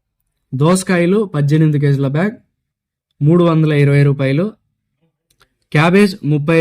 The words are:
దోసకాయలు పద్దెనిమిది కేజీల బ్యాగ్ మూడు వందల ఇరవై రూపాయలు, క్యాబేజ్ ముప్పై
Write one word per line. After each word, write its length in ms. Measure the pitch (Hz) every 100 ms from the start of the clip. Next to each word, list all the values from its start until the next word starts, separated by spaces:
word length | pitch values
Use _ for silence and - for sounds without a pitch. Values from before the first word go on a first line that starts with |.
| _ _ _ _ _
దోసకాయలు 680 | 127 151 185 185 180 175 202 202 147
పద్దెనిమిది 460 | 143 156 156 147 143
కేజీల 240 | 135 135 147
బ్యాగ్ 180 | 202 240 _ _ _ _ _ _ _ -
మూడు 220 | 147 175 170
వందల 260 | 160 156 147
ఇరవై 180 | 143 143 143
రూపాయలు, 380 | 139 135 139 202 - _ _ _ _ _ _ _ _ _ _ _
క్యాబేజ్ 400 | 151 165 190 202 180 143
ముప్పై 240 | 151 147 165